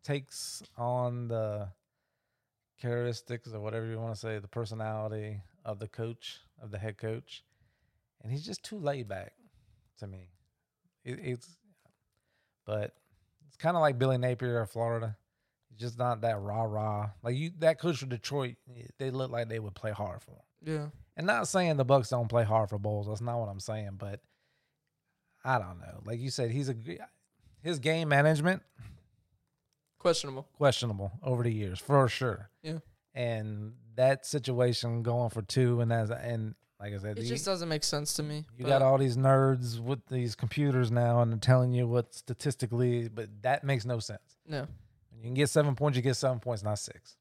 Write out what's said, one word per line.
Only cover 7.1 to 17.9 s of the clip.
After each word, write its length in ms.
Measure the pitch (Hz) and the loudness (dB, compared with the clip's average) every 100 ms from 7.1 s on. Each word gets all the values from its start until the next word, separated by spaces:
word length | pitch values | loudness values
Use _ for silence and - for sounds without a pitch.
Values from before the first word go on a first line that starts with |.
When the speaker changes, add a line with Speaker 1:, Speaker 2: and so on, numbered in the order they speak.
| 113 - - _ _ _ _ _ _ _ _ | -8 -10 -20 _ _ _ _ _ _ _ _
Speaker 1:
and 100 | 113 | -8
he's 120 | 135 170 | -8 -8
just 160 | 196 | -12
too 160 | - 214 | -12 -6
laid 300 | 143 139 113 | -4 -4 -6
back 240 | 95 95 _ _ _ _ _ _ _ | -10 -12 _ _ _ _ _ _ _
to 80 | 101 | -16
me. 240 | 95 90 87 _ _ _ _ _ _ | -14 -20 _ _ _ _ _ _ _
It, 140 | 127 123 | -10 -8
it's, 260 | 151 123 - _ _ _ _ _ _ _ _ _ _ _ - | -8 -8 -10 _ _ _ _ _ _ _ _ _ _ _ -6
but 280 | 107 110 _ _ _ _ _ _ | -4 -4 _ _ _ _ _ _
it's 100 | _ | _
kinda 220 | 160 175 | 0 4
like 180 | 151 127 | 4 4
Billy 180 | 135 131 | 2 2
Napier 420 | 127 123 127 120 | 0 0 0 0
of 100 | 107 | -2
Florida. 460 | 113 117 117 113 107 _ _ _ _ _ | -2 -2 -2 -4 -8 _ _ _ _ _
He's 80 | 110 | -10
just 180 | 120 117 | -10 -2
not 220 | 123 113 | -2 0
that 180 | 113 107 | 0 0
rah-rah. 680 | 101 104 113 107 107 104 104 101 | -2 -2 -2 -2 -2 -2 -4 -6
Like, 120 | 117 127 | -6 -4
you, 140 | 160 175 | -4 2
that 220 | 160 160 | 2 4
coach 180 | 175 | 0